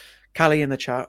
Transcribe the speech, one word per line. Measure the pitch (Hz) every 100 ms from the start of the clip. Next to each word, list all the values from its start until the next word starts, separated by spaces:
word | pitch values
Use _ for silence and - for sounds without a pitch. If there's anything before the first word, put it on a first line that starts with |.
| - - _
Callie | - 160 151
in | 139
the | 131
chat, | - 127